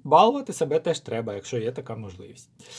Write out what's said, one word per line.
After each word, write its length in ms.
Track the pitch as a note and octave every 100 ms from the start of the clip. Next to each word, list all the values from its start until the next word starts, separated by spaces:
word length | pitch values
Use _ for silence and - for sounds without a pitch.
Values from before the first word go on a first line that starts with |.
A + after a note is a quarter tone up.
Балувати 500 | C#3+ D#3 A3 C#4 C4+
себе 260 | - D3+ D#3
теж 200 | E3+ D#3
треба, 340 | - A2+ A2+
якщо 240 | G2+ - B2
є 140 | A2
така 240 | B2 - A2+
можливість. 540 | G#2 F#2 - - - _ -